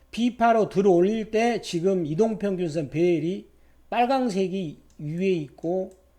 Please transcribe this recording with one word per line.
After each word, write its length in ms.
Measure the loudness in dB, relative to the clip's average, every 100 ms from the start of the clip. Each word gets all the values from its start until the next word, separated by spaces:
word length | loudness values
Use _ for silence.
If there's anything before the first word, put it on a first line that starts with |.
| _
B파로 560 | -2 -2 2 4 4 2
들어 240 | 2 4
올릴 400 | 4 4 0 -2
때 300 | 0 0 -2
지금 440 | -4 -2 0 0 -2
이동평균선 840 | 0 0 0 -4 -2 -4 -4 -4
배열이 580 | 0 2 2 -2 -6 -10 _ _ _ _
빨간색이 880 | 0 2 2 0 -2 -2 -2 -6 -10 _ -12
위에 320 | -8 -2 0
있고, 600 | 0 -4 -8 -4 -4 -6 -12 _